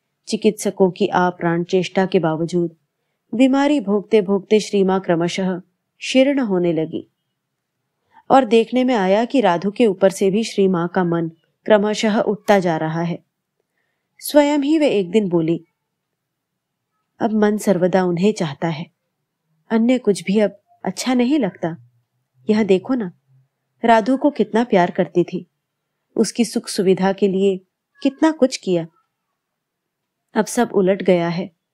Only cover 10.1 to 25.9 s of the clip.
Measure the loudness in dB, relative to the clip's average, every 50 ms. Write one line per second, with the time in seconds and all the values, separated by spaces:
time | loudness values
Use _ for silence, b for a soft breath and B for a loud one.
10.1 | 0 0 0 0 0 0 -2 -4 -2 0 0 0 0 0 -2 -2 -2 -2 0 0
11.1 | 0 -2 -4 -6 -8 _ _ _ _ _ _ 2 2 2 2 0 -2 -2 -2 0
12.1 | 0 0 -2 -2 -4 -2 _ 2 2 2 2 0 -2 -2 -2 -4 -4 -4 -4 -4
13.1 | -6 -8 _ _ _ _ _ _ _ _ _ _ _ _ _ _ _ _ _ _
14.1 | _ _ -8 0 2 4 4 4 2 0 0 0 2 2 2 2 2 0 -2 0
15.1 | 0 0 0 0 0 0 0 0 -2 -4 -6 _ _ _ _ _ _ _ _ _
16.1 | _ _ _ _ _ _ _ _ _ _ _ _ _ _ _ _ _ _ _ _
17.1 | _ -6 -4 -2 0 2 2 2 0 0 0 0 0 2 0 0 2 0 0 0
18.1 | 0 0 0 0 0 -2 -4 -6 -6 -6 -6 -6 -6 -6 -10 -14 _ _ _ _
19.1 | _ _ _ _ _ _ _ _ _ _ _ -4 -2 0 0 0 0 0 0 -2
20.1 | -2 -2 -4 -2 0 0 0 0 -2 -8 _ _ _ _ -10 -8 -8 -6 -4 -2
21.1 | 0 0 0 0 0 0 -2 -2 -4 -6 -8 -8 -8 -10 -14 _ _ _ _ _
22.1 | _ _ _ _ _ _ _ -2 0 0 2 2 0 0 0 -2 -4 -4 -6 -8
23.1 | -12 _ _ _ _ _ _ _ _ _ _ _ _ _ 2 4 4 4 2 0
24.1 | 0 0 0 0 0 0 -2 -2 -2 -2 0 2 2 2 2 2 0 -2 -4 -2
25.1 | 0 -2 -2 -2 -6 -10 -12 -14 _ _ _ _ _ _ _ _